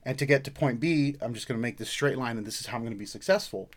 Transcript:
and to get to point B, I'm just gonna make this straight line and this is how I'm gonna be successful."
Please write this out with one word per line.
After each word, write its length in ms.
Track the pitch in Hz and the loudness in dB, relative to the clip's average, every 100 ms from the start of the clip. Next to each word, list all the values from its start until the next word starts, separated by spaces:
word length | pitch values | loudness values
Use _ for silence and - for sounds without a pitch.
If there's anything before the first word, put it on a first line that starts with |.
and 160 | 131 131 | -6 0
to 60 | 139 | 4
get 180 | 139 | 4
to 60 | 139 | 4
point 300 | - 143 120 | 0 0 2
B, 360 | 160 156 143 143 | 4 4 4 0
I'm 140 | 120 | -4
just 120 | 113 - | -6 -4
gonna 140 | 117 | -2
make 160 | 117 104 | -2 -4
this 140 | 110 | -6
straight 260 | - 139 131 | 0 0 0
line 220 | 123 117 | -2 -4
and 80 | 107 | -4
this 120 | - | -8
is 60 | - | -6
how 100 | 120 | -4
I'm 60 | |
gonna 120 | 117 104 | -4 -6
be 80 | |
successful." 640 | 101 104 - 202 - 98 95 | -8 -4 2 2 2 -8 -10